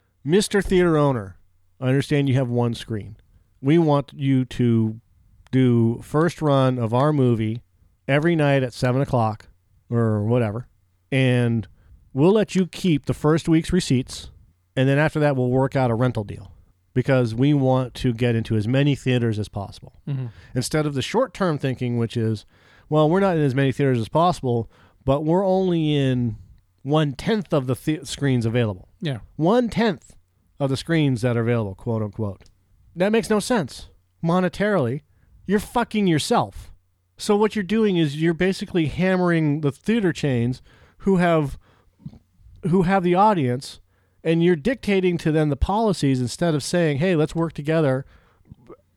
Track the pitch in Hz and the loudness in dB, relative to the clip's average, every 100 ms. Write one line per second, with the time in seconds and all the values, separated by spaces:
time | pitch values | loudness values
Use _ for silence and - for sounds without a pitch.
0 | _ _ 135 185 208 202 180 185 180 156 | _ _ 0 2 2 0 2 2 4 4
1 | 143 123 98 - _ _ _ - 127 135 | 2 0 -6 -16 _ _ _ -6 0 0
2 | - 147 139 131 127 120 120 117 - 110 | 2 0 2 2 0 0 -2 -4 -8 -8
3 | 98 107 _ _ _ _ 131 165 160 143 | -10 -18 _ _ _ _ 2 2 4 2
4 | 135 147 139 135 127 - 123 113 110 110 | -2 -6 0 0 0 0 2 2 0 -4
5 | _ _ _ _ - 131 127 120 113 120 | _ _ _ _ -4 0 2 4 2 0
6 | - 147 165 - 156 139 131 127 113 120 | -4 0 0 0 0 2 2 0 -2 0
7 | 147 151 127 113 110 117 - _ _ _ | 2 2 2 2 -2 -6 -12 _ _ _
8 | - 143 160 170 147 139 127 - 127 127 | -2 0 2 2 2 2 0 -2 0 0
9 | 123 127 113 107 - _ _ _ - 117 | 0 0 0 -4 -14 _ _ _ -4 0
10 | 113 107 104 123 113 107 123 _ _ _ | 0 0 0 0 0 -4 -12 _ _ _
11 | - 131 131 123 120 117 - - - - | -4 0 2 2 2 0 -4 -12 -20 -20
12 | _ 131 160 220 208 180 180 - 185 143 | _ 0 4 4 2 0 -2 -2 -2 0
13 | - 131 151 160 - 160 160 185 - 123 | -2 -2 0 0 2 0 2 -2 0 -2
14 | 131 - - - _ _ _ - 131 139 | -2 -12 -18 -20 _ _ _ -2 0 2
15 | 151 160 147 131 123 127 135 139 127 113 | 0 0 0 0 0 0 0 0 0 0
16 | 127 117 101 98 98 - _ _ _ - | 0 -2 -8 -12 -18 -20 _ _ _ -4
17 | 127 131 123 113 139 147 131 131 123 - | 2 2 2 0 2 2 2 0 -2 -4
18 | 127 113 123 113 107 110 104 135 143 139 | -4 0 0 0 0 -2 0 2 2 0
19 | 135 123 117 107 101 - 98 - - - | 0 0 0 -2 -6 -8 -12 -14 -20 -18
20 | - 135 123 - - 123 123 156 151 143 | -10 -8 -8 -14 -10 -6 -2 -2 -2 -4
21 | 120 208 262 - 190 147 139 120 123 120 | -4 -2 -2 -2 -2 -2 -4 -4 -4 -2
22 | 117 120 113 110 - _ _ _ - 151 | -2 -2 -2 -4 -8 _ _ _ -4 0
23 | 151 180 196 170 147 127 135 - 143 123 | 2 2 2 2 0 0 -2 0 0 0
24 | 110 151 175 165 131 120 113 _ _ _ | 0 0 0 0 -2 -4 -4 _ _ _
25 | - 139 156 175 196 185 185 170 156 147 | -2 -2 0 0 2 0 0 0 0 0
26 | 135 127 120 107 - - _ _ 135 151 | 0 0 -2 -6 -14 -20 _ _ -2 0
27 | 151 131 - 220 170 156 127 127 - 156 | 0 -4 -4 -4 0 -2 -2 -4 -2 -4
28 | 143 - 139 127 113 120 113 92 - - | -6 -4 0 0 0 0 -2 -4 -14 -10
29 | 165 117 - - 160 233 240 - 226 151 | -8 -8 -10 -2 0 2 0 0 -2 -2
30 | _ - _ _ _ - 139 135 - 165 | _ -20 _ _ _ -6 -4 -4 -2 0
31 | 147 123 123 117 117 120 104 95 - 113 | 2 0 -2 -2 0 -2 -2 -6 -6 -4
32 | 104 98 107 95 - _ _ _ _ 170 | -4 -6 -8 -8 -20 _ _ _ _ -4
33 | 190 226 180 214 - 247 135 - - _ | 0 0 0 -2 0 -2 -2 -10 -20 _
34 | _ _ 165 180 180 - 202 196 120 139 | _ _ 0 0 0 -2 -2 0 0 -4
35 | _ _ _ - - 202 - 247 233 214 | _ _ _ -16 -2 -2 0 -4 -2 0
36 | 196 156 - 233 110 - - - _ _ | 2 2 2 0 0 -6 -18 -20 _ _
37 | _ - - 208 214 214 180 220 214 175 | _ -10 0 2 2 0 -2 0 2 2
38 | 156 143 165 160 180 190 208 185 151 - | 0 0 -2 0 -2 -2 -4 -2 -2 0
39 | 185 185 180 165 156 143 156 - - 233 | 0 2 2 2 0 0 -2 -4 -2 0
40 | 190 - 147 123 117 131 - - - _ | 0 0 0 0 0 -4 -12 -20 -20 _
41 | 196 190 175 160 143 - _ _ _ _ | 0 2 4 2 0 -6 _ _ _ _
42 | - - _ _ - - 160 180 175 196 | -20 -20 _ _ -20 -10 -2 2 2 2
43 | 175 180 214 190 127 123 - - _ _ | 2 4 4 4 0 -2 -6 -18 _ _
44 | _ _ 160 165 170 170 139 269 - 196 | _ _ -2 2 4 2 0 -4 -2 0
45 | 185 175 165 151 151 139 - 202 226 180 | 0 0 0 0 0 0 -2 0 0 0
46 | 143 131 123 - 175 151 - 175 165 139 | 0 0 -2 -2 -2 -2 -2 0 0 0
47 | 185 170 156 165 165 - 147 160 151 131 | 0 0 0 -2 -6 -6 -4 0 0 0
48 | - - _ _ - - - - _ | -4 -18 _ _ -20 -20 -20 -20 _